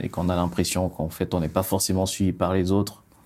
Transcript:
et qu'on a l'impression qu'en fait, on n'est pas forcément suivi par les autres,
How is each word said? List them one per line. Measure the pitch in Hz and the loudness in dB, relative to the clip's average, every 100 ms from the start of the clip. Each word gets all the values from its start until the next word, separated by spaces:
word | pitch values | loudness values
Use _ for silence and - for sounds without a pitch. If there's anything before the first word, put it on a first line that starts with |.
et | - | -6
qu'on | - 90 | -2 0
a | 87 | 2
l'impression | 87 87 87 90 90 | 0 0 0 0 -2
qu'en | - 78 | -2 -6
fait, | - 90 | -4 -2
on | 90 | -2
n'est | 78 | 0
pas | 104 | 0
forcément | 104 95 - 95 95 | 0 0 0 0 0
suivi | - 98 | 0 0
par | 87 90 | 2 0
les | 95 90 | 2 2
autres, | 101 98 - - - | 2 0 -6 -18 -20